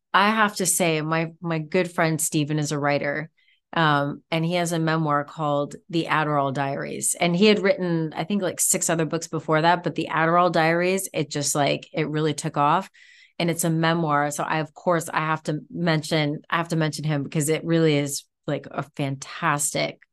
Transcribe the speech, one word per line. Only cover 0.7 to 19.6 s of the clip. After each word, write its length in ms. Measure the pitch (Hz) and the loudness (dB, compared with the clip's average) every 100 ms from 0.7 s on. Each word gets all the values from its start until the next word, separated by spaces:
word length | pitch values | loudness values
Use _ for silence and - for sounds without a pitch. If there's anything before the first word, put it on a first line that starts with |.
| - 175 156 | 2 2 0
my, 320 | 151 160 165 165 | 0 -2 -2 -6
my 180 | 170 160 | -4 -4
good 320 | 151 185 175 | 0 0 0
friend 280 | - 165 156 | 0 0 0
Steven 400 | - 160 147 151 | 0 0 0 0
is 120 | 147 | -2
a 80 | 151 | 0
writer, 500 | 143 143 143 147 160 _ _ _ _ | 0 0 -2 -4 -8 _ _ _ _
um, 500 | - 156 143 143 147 _ | 0 4 4 0 -4 _
and 140 | 165 165 | -2 0
he 80 | |
has 180 | 180 170 | 0 0
a 80 | 170 | 0
memoir 460 | 160 160 156 143 147 | 0 2 2 0 -2
called 500 | - 151 143 143 - _ | -4 -2 0 -2 -8 _
The 160 | 170 160 | -4 0
Adderall 480 | 147 151 147 139 | 0 2 0 0
Diaries. 640 | 139 139 143 147 151 143 - | 0 -4 -4 -6 -6 -6 0
And 160 | 175 175 | 0 4
he 100 | 214 | 4
had 140 | 208 | 6
written, 540 | 190 190 180 165 160 151 | 2 0 0 0 -2 -4
I 80 | |
think, 180 | 160 208 | -4 -2
like, 200 | 180 - | -2 -2
six 280 | - 185 - | 0 0 0
other 160 | 165 156 | 0 0
books 220 | 165 - | -4 -6
before 340 | 156 - 156 | -8 0 4
that, 220 | 165 175 | 4 4
but 120 | 170 156 | 0 -4
The 120 | 160 | -4
Adderall 420 | 160 165 175 180 | 0 2 4 4
Diaries, 580 | 170 160 170 180 190 190 | 4 4 2 2 0 -2
it 160 | - 147 | -4 -4
just, 260 | 147 139 151 | -4 -2 0
like, 340 | 143 147 - | 0 0 -4
it 140 | 165 147 | -4 -2
really 260 | 151 156 | 0 0
took 220 | 147 156 147 | -2 -4 0
off. 340 | 143 170 185 _ - - - _ | 2 2 -2 _ -20 -20 -20 _
And 80 | 170 | -2
it's 140 | 165 | 0
a 60 | 170 | 0
memoir. 600 | 160 160 170 160 143 147 | 2 2 2 2 2 0
So 120 | 143 | -4
I, 160 | 156 160 | -4 -4
of 140 | 156 | -4
course, 340 | - - 170 165 | -4 0 0 0
I 120 | - | -4
have 220 | 156 156 | -2 -2
to 180 | - 151 - | -2 -6 -6
mention, 680 | 165 170 160 - 160 147 151 - | -4 0 0 0 0 0 -2 -2
I 80 | 170 | -2
have 100 | 165 | 0
to 60 | 160 | 0
mention 300 | 156 151 151 | 0 -2 -2
him 180 | 147 | -2
because 240 | 135 165 147 | -2 -2 0
it 160 | 156 | 0
really 320 | 165 165 160 147 | 2 4 4 4
is, 300 | 143 139 - _ - | 0 -6 -12 _ -6
like, 200 | 139 139 | -6 -6
a 140 | - 147 - | -10 -8 -4
fantastic 1040 | 139 135 - - 165 147 | -4 -4 -8 -4 -2 0